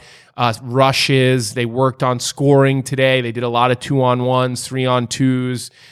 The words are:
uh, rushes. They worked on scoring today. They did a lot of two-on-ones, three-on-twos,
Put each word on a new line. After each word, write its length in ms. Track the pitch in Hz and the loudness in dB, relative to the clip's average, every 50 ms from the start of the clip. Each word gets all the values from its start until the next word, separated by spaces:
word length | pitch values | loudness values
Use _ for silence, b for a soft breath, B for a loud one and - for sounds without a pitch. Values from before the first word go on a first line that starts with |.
| B B B B B B B B | B B B B B B B B
uh, 160 | 123 120 110 107 | -2 -2 -2 -4
rushes. 920 | 131 127 120 131 135 135 131 - - - 139 131 131 127 131 131 113 104 113 | -6 -4 0 2 2 2 2 0 0 0 2 2 2 2 2 0 -2 -4 -4
They 100 | 123 120 | -4 -6
worked 380 | 117 113 127 131 131 123 - 139 | -4 -2 0 0 0 0 -2 -2
on 160 | 127 127 123 | -2 -2 -2
scoring 640 | - - - - 143 139 143 135 135 135 135 135 127 | -6 -8 -6 0 2 4 4 6 4 4 2 0 -2
today. 360 | - 139 131 131 131 131 131 | -4 -2 0 2 2 2 2
They 100 | 120 117 113 | 0 -4 -4
did 100 | 120 120 | -4 -4
a 60 | 120 | -2
lot 220 | 117 120 120 127 | 0 2 2 2
of 80 | 123 123 | 0 0
two-on-ones, 840 | - - 143 135 127 127 123 123 123 123 127 127 127 127 123 120 - | -2 -2 0 2 2 2 2 0 0 0 0 0 0 -2 -4 -6 -8
three-on-twos, 1040 | - 131 131 127 127 127 123 120 113 - - 135 131 127 127 127 127 127 120 - - B B B B | -8 -6 -4 -2 0 0 0 -2 -2 -2 0 0 0 0 0 -2 -4 -6 -8 -10 -12 B B B B